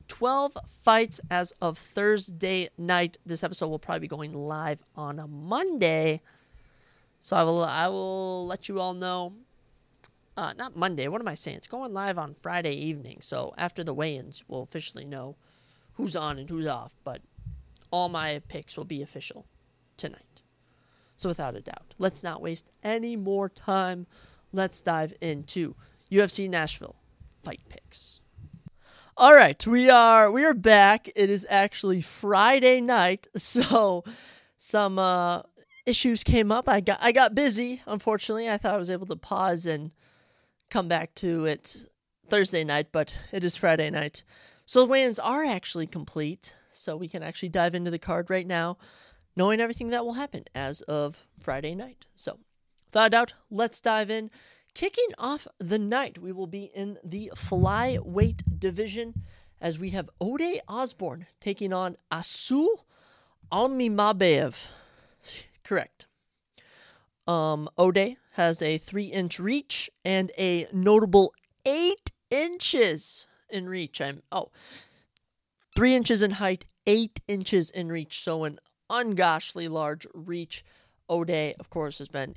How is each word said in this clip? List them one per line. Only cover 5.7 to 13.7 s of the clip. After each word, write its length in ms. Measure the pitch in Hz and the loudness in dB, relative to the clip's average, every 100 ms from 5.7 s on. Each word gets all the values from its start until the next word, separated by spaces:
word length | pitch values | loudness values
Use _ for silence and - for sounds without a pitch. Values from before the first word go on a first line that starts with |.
| 311 175 160 160 156 - _ _ - _ _ _ _ _ _ | 0 0 2 0 -2 -6 _ _ -20 _ _ _ _ _ _
So 160 | - 185 | -2 2
I 80 | |
will, 200 | 165 170 | 2 2
I 240 | 165 143 175 | -2 -2 -2
will 580 | 196 190 190 185 185 175 | -2 -6 -6 -6 -8 -8
let 220 | 190 - | -10 -8
you 120 | 196 | -6
all 120 | 185 | -6
know. 420 | 180 180 180 180 208 247 _ _ _ _ _ - _ _ - | -6 -6 -6 -8 -14 _ _ _ _ _ _ -20 _ _ -10
Uh, 160 | 165 | -8
not 220 | - 254 165 | -8 -10 -4
Monday. 300 | 180 160 135 | -4 -4 -6
What 140 | 196 | -6
am 80 | 226 | -8
I 80 | 151 | -10
saying? 220 | - - | -12 -14
It's 100 | - | -14
going 260 | - 262 | -12 -10
live 240 | 196 196 175 | -6 -6 -6
on 160 | 147 | -8
Friday 400 | 147 175 175 170 | -12 -8 -6 -6
evening. 460 | 143 151 151 123 - | -6 -6 -8 -12 -18
So 320 | - 123 123 - | -12 -10 -8 -8
after 280 | 175 | -8